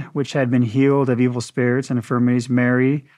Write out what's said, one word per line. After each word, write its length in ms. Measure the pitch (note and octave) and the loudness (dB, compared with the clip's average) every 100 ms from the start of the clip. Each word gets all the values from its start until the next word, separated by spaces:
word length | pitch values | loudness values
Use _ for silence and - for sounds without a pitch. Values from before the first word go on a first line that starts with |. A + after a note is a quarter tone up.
| C#3 | -2
which 200 | D3 C3 | -6 -4
had 160 | D3 B2+ | -2 0
been 120 | B2 | 2
healed 460 | A#2 B2+ C#3 C#3 C3 | 0 2 2 2 2
of 120 | A#2+ | 2
evil 200 | B2 B2 | 0 -2
spirits 480 | - - B2 B2 B2 | -6 -2 0 0 -2
and 80 | B2 | -6
infirmities, 520 | - B2 B2 B2 A#2+ | -2 0 2 0 0
Mary, 560 | B2 B2 B2 C3 D3 - | 0 2 2 2 0 -6